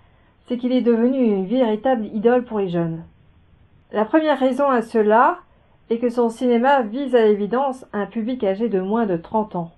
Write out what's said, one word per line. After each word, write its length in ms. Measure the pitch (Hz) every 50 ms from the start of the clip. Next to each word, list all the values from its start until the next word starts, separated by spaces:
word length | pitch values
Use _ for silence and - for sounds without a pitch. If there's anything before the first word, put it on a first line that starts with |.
| _ _ _ _ _ _ _ _ _
c'est 120 | - 254
qu'il 160 | 247 254 240 254
est 80 | 247
devenu 360 | 214 240 233 226 233 254 269
une 280 | 269 247 220 202 190 190
véritable 600 | 180 240 262 254 214 214 208 214 262 262 226 208
idole 360 | 143 170 220 196 233 247 247 247
pour 160 | - 226 208
les 100 | 196 180
jeunes. 340 | 170 170 165 165 165 165 165 - _ _ _ _ _ _ _ _ _ _ _ _ _ _ _ - -
La 100 | 214 -
première 340 | - 320 311 311 302 277
raison 320 | 254 262 269 247 269 285 277
à 120 | 262 233
cela 560 | 214 - - 226 208 208 214 233 269 311 349 - - _ _ _ _ _ _ _ _ -
est 100 | 226 233
que 100 | 247 240
son 200 | 240 247 240 226
cinéma 520 | 233 - 262 247 240 233 240 269 285 269
vise 340 | 233 208 214 277 285 254 247
à 80 | 240 220
l'évidence 640 | 214 208 196 208 190 226 254 285 269 254 254 - - -
un 120 | 208 196
public 380 | 190 - 226 214 247 254 254 214
âgé 240 | 190 190 202 240
de 140 | 220 196 185
moins 240 | 185 190 214 233 233
de 100 | 202 175
trente 400 | 165 165 - - 220 202 - -
ans, 160 | 175 170 170 _